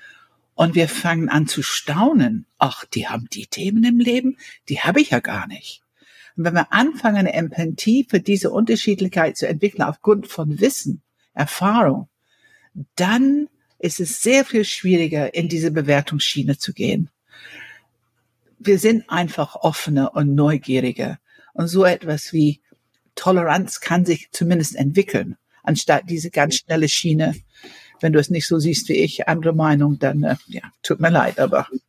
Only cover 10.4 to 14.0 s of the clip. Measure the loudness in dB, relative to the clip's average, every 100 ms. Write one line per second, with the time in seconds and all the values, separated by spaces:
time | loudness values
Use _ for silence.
10.4 | -6 0 0 0 -6 -8 _ _ _ -6
11.4 | -6 -2 0 4 2 0 -6 _ _ _
12.4 | _ _ _ -16 -10 -2 0 2 2 2
13.4 | -2 _ _ _ -6 -4